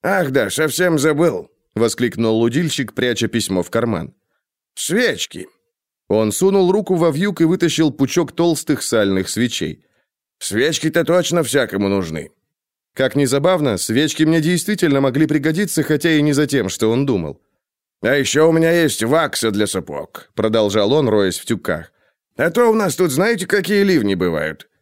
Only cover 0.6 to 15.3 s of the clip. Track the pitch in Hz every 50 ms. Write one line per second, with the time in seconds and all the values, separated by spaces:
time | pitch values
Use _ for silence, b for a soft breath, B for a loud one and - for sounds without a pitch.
0.6 | 156 151 123 - 185 180 160 147 131 156 151 143 175 165 113 90 82 _ _ _
1.6 | _ _ _ - 113 113 - - 127 117 - - 117 113 110 113 117 117 113 151
2.6 | 180 151 - - 131 107 _ - 127 123 117 - 117 107 - 117 - - 95 90
3.6 | 85 - - 113 117 117 107 85 80 - _ _ _ _ _ _ _ _ _ _
4.6 | _ _ _ - - - 170 220 254 208 131 - - - - 90 92 - _ _
5.6 | _ _ _ _ _ _ _ _ _ _ 101 107 110 107 104 - 185 196 196 196
6.6 | 185 175 185 214 190 - 185 165 170 165 139 147 190 208 - - 170 160 151 -
7.6 | 170 160 - 147 165 151 - - 139 131 - 180 170 - - - 170 170 160 -
8.6 | - - 147 120 - - - 113 104 98 95 95 95 - - 107 120 120 - -
9.6 | - - - _ _ _ _ _ _ _ _ _ _ _ _ _ - - 95 110
10.6 | 131 160 160 - - 160 - 170 160 - 170 180 170 - 170 175 151 110 - -
11.6 | 107 - 95 98 101 98 98 98 90 80 80 78 73 - _ _ _ _ _ _
12.6 | _ _ _ _ _ _ _ - 135 127 - 143 143 127 131 139 139 180 185 170
13.6 | 147 131 104 87 - - 113 127 156 151 - - 156 156 160 165 151 165 180 170
14.6 | - - 208 - - 156 139 139 139 135 120 143 160 151